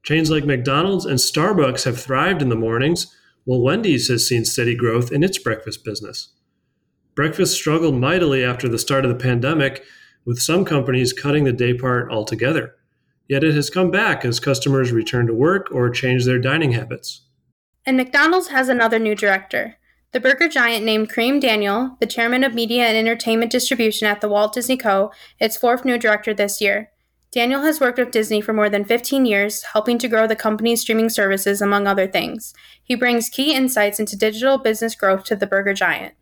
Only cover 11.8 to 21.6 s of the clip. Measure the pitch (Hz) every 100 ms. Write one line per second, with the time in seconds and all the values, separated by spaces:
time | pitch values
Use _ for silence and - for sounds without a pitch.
11.8 | 127 123 120 113 104 110 120 160 - _
12.8 | _ _ _ _ _ 135 156 147 139 185
13.8 | 185 185 220 151 123 117 147 131 139 135
14.8 | 123 117 110 123 117 113 151 190 - 139
15.8 | 123 120 127 127 123 127 127 156 147 117
16.8 | - - - - _ _ _ _ _ _
17.8 | - 262 254 285 311 370 359 269 262 247
18.8 | 226 226 220 208 208 190 - - 226 -
19.8 | _ _ _ 254 262 269 339 302 233 226
20.8 | 220 220 214 - 233 285 254 214